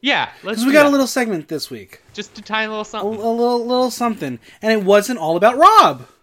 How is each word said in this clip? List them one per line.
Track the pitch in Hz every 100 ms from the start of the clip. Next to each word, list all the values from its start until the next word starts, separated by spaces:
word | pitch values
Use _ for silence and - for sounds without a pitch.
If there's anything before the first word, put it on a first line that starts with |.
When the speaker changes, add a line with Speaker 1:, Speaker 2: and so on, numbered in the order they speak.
Speaker 1:
Yeah, | 254 220 131 -
let's | 185 220
Speaker 2:
'Cause | 254
we |
Speaker 1:
do |
Speaker 2:
got | 294
a | 294
Speaker 1:
that. |
Speaker 2:
little | 277 254
segment | - 233 180 151
this | 156 -
week. | 117 95 - _
Speaker 1:
Just | - 202 -
a |
tiny | 208 214 220
little | 214
Speaker 2:
A, | 214
Speaker 1:
something. | 220 202 220
Speaker 2:
a | 226
little, | 233 240 240 233
little | 254 254
something. | - 240 208 143 123 _ _
And | 214
it | 220
wasn't | 190 208 202 240
all | 160 170
about | 208 247
Rob. | 359 427 240 131 123 _